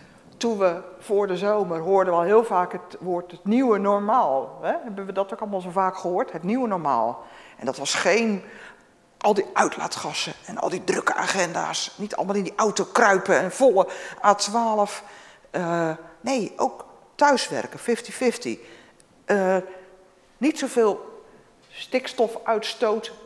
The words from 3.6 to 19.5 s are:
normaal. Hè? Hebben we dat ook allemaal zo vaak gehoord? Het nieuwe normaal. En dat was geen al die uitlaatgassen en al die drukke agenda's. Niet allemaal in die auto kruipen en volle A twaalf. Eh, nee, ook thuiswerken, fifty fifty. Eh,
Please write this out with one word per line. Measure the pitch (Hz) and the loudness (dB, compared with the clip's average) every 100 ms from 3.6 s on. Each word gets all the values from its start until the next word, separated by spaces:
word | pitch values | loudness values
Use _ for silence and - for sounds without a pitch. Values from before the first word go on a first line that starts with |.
| 262 202 | 4 4
normaal. | 202 202 208 214 175 135 - - | 4 2 2 2 4 2 -2 -4
Hè? | 160 320 | -4 -4
Hebben | 254 202 196 | -6 -10 -6
we | |
dat | 190 196 | -4 -4
ook | 226 | -6
allemaal | 214 196 | -6 -6
zo | 180 | -2
vaak | 175 190 185 | 0 0 0
gehoord? | 175 180 247 | -2 -2 -2
Het | 170 | -4
nieuwe | 175 247 240 | -2 0 0
normaal. | 190 151 120 113 123 - - - - | 0 0 2 0 -2 -12 -20 -20 -8
En | 120 | -6
dat | 135 | -4
was | 139 | -4
geen | - 185 208 226 196 - - - - _ _ _ _ | 0 2 4 2 -2 -6 -18 -20 -20 _ _ _ _
al | 202 | 2
die | 202 - | 2 0
uitlaatgassen | - 196 - 160 - 160 - - - | 0 0 -2 -8 -8 -8 -6 -8 -8
en | - - | -12 -6
al | - | -4
die | 180 | -2
drukke | - - - | -2 -2 -2
agenda's. | - - 190 175 170 160 160 - - | -2 -2 0 -2 -2 -4 -6 -8 -8
Niet | 208 - | -8 -6
allemaal | 190 | -4
in | 202 | -2
die | 185 - | -4 0
auto | 214 208 | 0 0
kruipen | 185 - 214 196 185 147 | 0 4 4 4 4 2
en | 180 | 2
volle | - 262 196 180 - - - | 4 6 6 2 -4 -14 0
A | 208 | 2
twaalf. | 202 - 226 226 214 208 - - - - - - | 4 0 0 0 2 0 -4 -16 -20 -20 -20 -8
Eh, | - 170 170 165 160 - - | -4 -2 0 0 -2 -10 -10
nee, | 226 262 185 - | -4 -2 -2 -2
ook | 254 - - - _ | -2 -4 -16 -20 _
thuiswerken, | - 294 254 - 135 - - | 2 4 4 0 -4 -6 -6
fifty | - 226 - | -2 -2 -4
fifty. | - 254 - 123 110 - - - _ _ _ | -2 -2 0 -4 -6 -10 -20 -20 _ _ _
Eh, | - 202 185 | 0 2 4